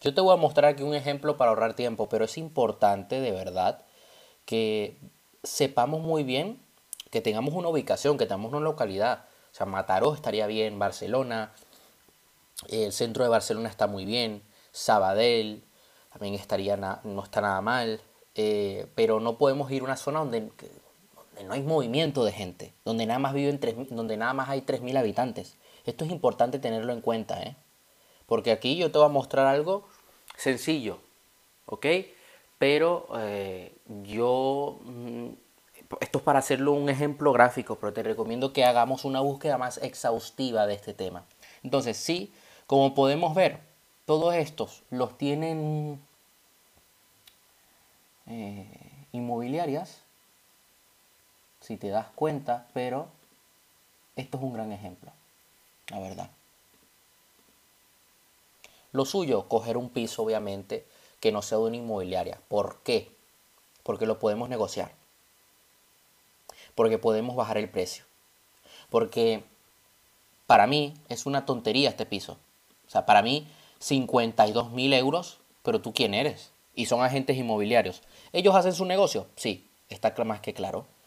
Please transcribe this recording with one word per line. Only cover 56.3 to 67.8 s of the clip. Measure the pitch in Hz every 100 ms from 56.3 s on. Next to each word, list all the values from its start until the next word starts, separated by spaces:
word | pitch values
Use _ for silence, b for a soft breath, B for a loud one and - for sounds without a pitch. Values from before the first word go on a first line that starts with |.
| _ _ _ _ _ _ _ _ _ _ _ _ _ _ _ _ _ _ _ _ _ _ _ B B B
Lo | 131
suyo, | 135 196 160 110 -
coger | 113 113 117
un | 123
piso, | 123 113 -
obviamente, | 110 110 104 98 - 113 b b b b
que | 113
no | 104
sea | - 110
de |
una | 113 120
inmobiliaria. | 117 104 90 92 87 - -
¿Por | 104 98 -
qué? | - 113 - _ _ _ _ _ _ _
Porque | - 101 110
lo | 110
podemos | 110 107 120
negociar. | 123 101 - 90 - _ _ _ _ _ _ _ _ _ _ _ _ _ _ - B B
Porque | - 113 110
podemos | 117 107 123 123
bajar | 113 107
el | 104
precio. | 101